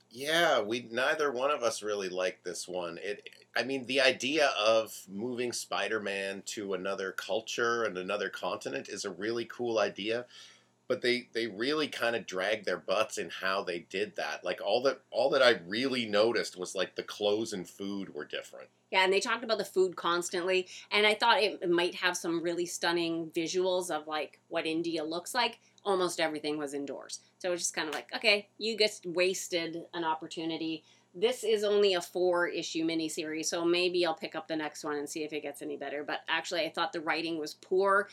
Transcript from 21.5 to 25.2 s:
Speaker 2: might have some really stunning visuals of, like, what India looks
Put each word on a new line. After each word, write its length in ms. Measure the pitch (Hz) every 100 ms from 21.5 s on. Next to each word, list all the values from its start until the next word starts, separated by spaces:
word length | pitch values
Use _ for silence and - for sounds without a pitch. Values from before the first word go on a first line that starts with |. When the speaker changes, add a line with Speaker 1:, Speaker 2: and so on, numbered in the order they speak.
| - 180
Speaker 2:
might 280 | 170 175 190
have 200 | 185 175
some 260 | 175 165
really 240 | 170 175 175
stunning 640 | - 175 175 165 165 160
visuals 600 | 170 160 185 185 180 175
of, 160 | 151 151
like, 320 | 151 139 - _
what 180 | 170 160
India 360 | 160 170 160
looks 320 | 156 170